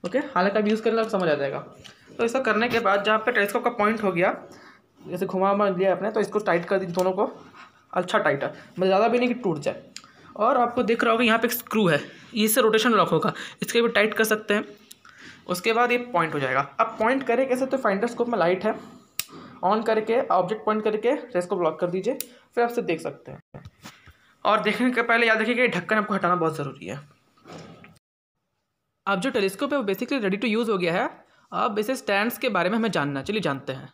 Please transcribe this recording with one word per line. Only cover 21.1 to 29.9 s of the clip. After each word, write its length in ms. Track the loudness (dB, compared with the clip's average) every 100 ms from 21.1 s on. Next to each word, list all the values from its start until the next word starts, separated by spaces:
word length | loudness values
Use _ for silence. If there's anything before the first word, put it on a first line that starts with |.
| -2
टेलीस्कोप 460 | -2 -6 -2 0
लॉक 180 | 0 0
कर 100 | -4
दीजिए, 280 | -2 -4 -4 -8 -12 _
फिर 100 | -2
आप 60 | 0
इसे 120 | 0
देख 180 | -4 -4
सकते 320 | -6 -12 -18
हैं। 300 | -20 _ -20 -20 _ -20 -20 -20 _ _ _
और 160 | 0 2
देखने 300 | 2 2 2
के 120 | 2
पहले 240 | 2 2 4
याद 140 | 2
रखिए 140 | 2
कि 140 | 2 2
ढक्कन 280 | 0 0 0
आपको 180 | 0
हटाना 220 | 0 0 2
बहुत 200 | 0 -2
ज़रूरी 300 | -8 -8 -12
है। 140 | -12 -14 _ _ _ -20 -20 -20 -20 -20 _ _ _ _ _ _ _ _ _ _ _ -4
अब 140 | -2
जो 100 | 0
टेलीस्कोप 420 | 0 -2 -2 -2
है 60 | 0
वो 140 | 0